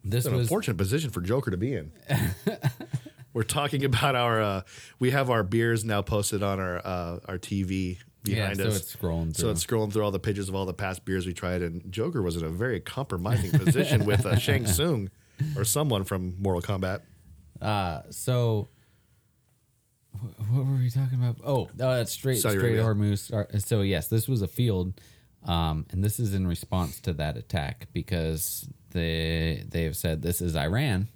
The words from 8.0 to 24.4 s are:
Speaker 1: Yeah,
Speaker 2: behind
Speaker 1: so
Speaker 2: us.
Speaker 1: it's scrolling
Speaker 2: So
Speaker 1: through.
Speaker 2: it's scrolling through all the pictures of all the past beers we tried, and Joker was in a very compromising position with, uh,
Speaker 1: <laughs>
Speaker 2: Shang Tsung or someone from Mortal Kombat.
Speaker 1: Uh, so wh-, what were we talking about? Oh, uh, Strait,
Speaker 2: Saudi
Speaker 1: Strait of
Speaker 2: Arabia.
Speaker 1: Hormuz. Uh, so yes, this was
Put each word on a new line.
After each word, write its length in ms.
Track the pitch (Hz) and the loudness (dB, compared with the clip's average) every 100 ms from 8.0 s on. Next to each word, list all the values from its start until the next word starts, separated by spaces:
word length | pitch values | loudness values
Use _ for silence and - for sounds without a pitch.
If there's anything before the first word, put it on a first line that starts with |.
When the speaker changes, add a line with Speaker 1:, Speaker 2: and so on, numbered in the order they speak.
| - _ 107 | -12 _ -2
Speaker 1:
Yeah, 100 | 107 | 0
Speaker 2:
behind 220 | 101 98 | 0 0
Speaker 1:
so 100 | 98 | 0
Speaker 2:
us. 100 | 101 | 0
Speaker 1:
it's 180 | - - | -4 -6
scrolling 400 | 90 82 82 78 | -2 -2 -2 0
Speaker 2:
So 80 | |
Speaker 1:
through. 60 | 117 | 0
Speaker 2:
it's 140 | 85 - | 0 0
scrolling 280 | 117 107 | 0 0
through 100 | 107 | 0
all 80 | 104 | 0
the 80 | 98 | 0
pictures 300 | - 101 95 | -2 -2 -2
of 60 | 95 | -4
all 100 | 95 | -4
the 80 | |
past 320 | 87 98 92 - | -4 -4 -6 -2
beers 200 | 95 90 | -2 -2
we 60 | |
tried, 280 | 85 90 90 | -4 -2 -2
and 280 | 87 85 82 | -2 -6 -8
Joker 300 | 92 131 160 | -4 -4 0
was 160 | 90 82 | -2 -2
in 60 | |
a 60 | 80 | -4
very 300 | 85 123 104 | -2 -2 -2
compromising 720 | - - 135 92 92 120 - | -6 -8 -4 -4 0 0 4
position 540 | 151 165 135 - 123 101 | 2 4 2 4 2 4
with, 200 | 101 101 | 2 4
uh, 100 | 101 | 2
Speaker 1:
<laughs> 40 | |
Speaker 2:
Shang 260 | - 135 110 | 4 2 2
Tsung 440 | 95 160 131 98 _ _ - 151 143 | 2 2 0 -2 _ _ -6 -4 0
or 80 | |
someone 400 | 107 147 151 107 98 | 0 2 2 2 0
from 300 | 95 90 90 | -2 -4 -2
Mortal 200 | 98 90 | 0 0
Kombat. 400 | - 98 92 98 - - - - - - | 0 -2 0 -4 -8 -20 -20 -20 -20 -8
Speaker 1:
Uh, 400 | 104 104 92 78 - | -2 0 0 -4 -10
so 580 | - - 123 117 110 98 _ _ _ _ _ _ _ _ _ _ _ _ _ _ | -8 0 2 4 2 -2 _ _ _ _ _ _ _ _ _ _ _ _ _ _
wh-, 380 | 98 107 - 107 | -10 -10 -6 0
what 120 | 127 135 | 0 2
were 100 | 135 | 2
we 140 | 123 | 2
talking 300 | 123 131 127 | 0 0 0
about? 140 | 123 113 - | 0 -2 0
Oh, 240 | 135 92 - | 0 0 -2
uh, 240 | 127 127 110 | 0 2 0
Strait, 320 | - 135 123 | -2 0 2
Speaker 2:
Saudi 180 | 110 98 | 2 4
Speaker 1:
Strait 220 | 120 110 | 4 4
of 60 | 113 | 4
Speaker 2:
Arabia. 280 | 104 104 | 4 2
Speaker 1:
Hormuz. 180 | 101 - | 2 0
Uh, 280 | 110 101 104 | -2 0 -2
so 220 | - 113 | 2 2
yes, 260 | 98 90 - | 4 2 2
this 200 | 113 110 | 0 2
was 140 | 127 | 0